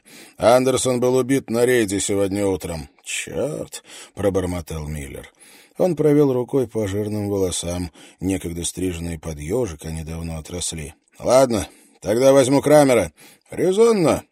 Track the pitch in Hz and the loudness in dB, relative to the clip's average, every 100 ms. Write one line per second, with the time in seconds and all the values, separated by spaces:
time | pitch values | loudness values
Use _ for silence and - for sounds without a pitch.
0 | _ - - - 104 127 131 123 131 123 | _ -20 -20 2 4 6 4 0 0 0
1 | 127 131 123 135 113 117 123 123 98 98 | 2 2 2 -2 0 2 4 4 2 -2
2 | - 98 98 101 101 92 85 80 71 _ | -2 -2 0 0 -2 -2 -6 -10 -10 _
3 | - - - 92 139 151 - - - - | -12 -10 -8 -6 -6 -6 -12 -16 -20 -20
4 | - - 98 92 90 90 - 80 76 76 | -18 -4 -2 0 -2 -6 -8 -10 -8 -10
5 | 69 62 - _ _ - _ - 185 151 | -10 -14 -18 _ _ -20 _ -2 -2 2
6 | 151 147 139 123 120 139 117 113 101 104 | 2 4 4 2 0 -2 -2 -2 -4 -4
7 | 104 107 101 101 90 - 85 87 87 - | -4 -4 -2 -2 -2 -4 -6 -6 -8 -10
8 | - - 92 92 85 85 80 - 92 82 | -20 -6 -4 -4 -6 -8 -8 -6 -6 -6
9 | 85 80 82 73 76 123 107 78 80 80 | -8 -8 -10 -10 -4 -4 -4 -8 -10 -10
10 | 78 82 82 80 - 90 - 80 76 - | -10 -10 -10 -10 -10 -10 -8 -10 -12 -16
11 | _ - 92 131 131 104 - - _ _ | _ -8 2 4 4 0 -4 -12 _ _
12 | 87 117 135 139 127 139 143 151 139 117 | -4 2 6 6 4 2 6 6 6 4
13 | 80 - - _ - - 175 202 233 208 | 0 -8 -20 _ -12 -2 0 4 4 4
14 | 143 80 - | 2 0 -4